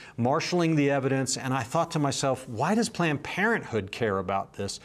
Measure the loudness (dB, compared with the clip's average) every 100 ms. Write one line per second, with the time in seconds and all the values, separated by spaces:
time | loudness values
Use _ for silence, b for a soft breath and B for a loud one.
0 | B B 2 2 2 2 2 4 2 2
1 | 2 0 0 -2 -2 -2 0 0 0 0
2 | 0 2 0 0 -4 -2 2 2 0 0
3 | 0 0 -4 0 0 0 0 -4 -2 -2
4 | 0 0 0 -2 -4 -6 -8 -8